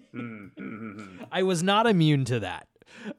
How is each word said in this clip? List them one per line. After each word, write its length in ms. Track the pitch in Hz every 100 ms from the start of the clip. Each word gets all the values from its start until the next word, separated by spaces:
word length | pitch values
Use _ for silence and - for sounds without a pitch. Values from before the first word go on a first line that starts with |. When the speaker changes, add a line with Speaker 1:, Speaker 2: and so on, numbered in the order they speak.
| -
Speaker 1:
Mm, 360 | 123 120 110 104
mm, 40 | -
mm, 380 | - 107 110 101
mm. 280 | 98 92 113
Speaker 2:
I 120 | 175
was 200 | 190 175
not 240 | 185 202 226
immune 380 | 185 156 143 127
to 140 | 123
that. 280 | 92 85 - _ _ - 214